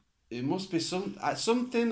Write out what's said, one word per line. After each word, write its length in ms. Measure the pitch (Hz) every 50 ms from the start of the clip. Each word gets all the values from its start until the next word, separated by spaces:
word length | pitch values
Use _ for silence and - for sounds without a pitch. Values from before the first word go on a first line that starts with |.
| _ _ _ _ _ _
it 140 | 117 123 127
must 260 | 147 180 190 196 -
be 80 | 170 156
some, 380 | - - 180 185 202 196 - -
uh, 140 | - 147 -
something 540 | - - 226 233 247 247 254 - 233 233 233